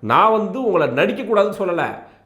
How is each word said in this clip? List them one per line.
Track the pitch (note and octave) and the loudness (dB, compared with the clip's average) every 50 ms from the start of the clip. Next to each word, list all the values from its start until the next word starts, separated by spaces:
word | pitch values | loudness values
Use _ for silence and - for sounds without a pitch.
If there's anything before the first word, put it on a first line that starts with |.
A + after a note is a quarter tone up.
நான் | - G#2+ A#2 D3 F#3+ A3 A3 | -2 2 2 4 4 4 4
வந்து | A3 G#3 G3 F#3 B3+ C4 | 2 -2 -2 -4 -4 -2
உங்களை | A3+ F#3+ E3+ D3+ C3+ | 0 0 2 0 0
நடிக்கக்கூடாதுன்னு | B2 C3 E3 - - - C4 G3+ A#3 G#3 G3 G#3 G3+ - | 2 0 0 0 0 -4 -4 -2 2 2 2 0 0 -4
சொல்லலை, | G3+ F#3 E3+ E3+ D3 A2+ - - - - - _ _ | -4 -4 -2 -2 -4 -4 -6 -10 -14 -20 -20 _ _